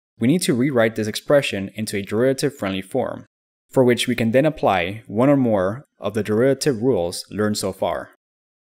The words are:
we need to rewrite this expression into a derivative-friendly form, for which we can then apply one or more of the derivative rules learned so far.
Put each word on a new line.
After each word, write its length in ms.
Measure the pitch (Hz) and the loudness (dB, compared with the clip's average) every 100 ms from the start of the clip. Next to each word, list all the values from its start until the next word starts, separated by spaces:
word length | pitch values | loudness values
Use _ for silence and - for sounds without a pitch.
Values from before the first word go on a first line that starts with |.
| _ _ | _ _
we 80 | 113 | 2
need 140 | 180 | 2
to 100 | - | 0
rewrite 420 | 120 143 120 113 110 | 0 2 2 2 0
this 120 | 107 | -4
expression 640 | - - 147 - 101 95 - | -6 2 2 2 -4 -6 -6
into 220 | 107 101 | -6 -6
a 40 | |
derivative-friendly 800 | 98 104 131 135 143 - 98 95 | -4 0 0 0 -4 -4 -6 -6
form, 440 | - 104 - - - _ _ _ _ | -4 -6 -4 -8 -16 _ _ _ _
for 140 | 135 | 2
which 240 | 123 117 - | 4 2 0
we 80 | 120 | 0
can 160 | 113 | 2
then 140 | 127 156 | 2 2
apply 580 | - 127 95 87 107 - | 0 0 2 0 -6 -6
one 220 | 104 135 | 0 2
or 80 | 139 | 4
more 480 | 123 104 92 123 - _ | 2 2 0 -4 -12 _
of 140 | 107 | -6
the 100 | 110 | -4
derivative 580 | 101 107 135 135 151 110 | -2 2 2 2 -2 0
rules 440 | 127 101 87 - - | 0 0 -2 -6 -10
learned 280 | 98 107 104 | -4 -2 -2
so 140 | 98 | -4
far. 400 | - 90 71 - _ _ _ _ _ _ _ | -4 -4 -4 -8 _ _ _ _ _ _ _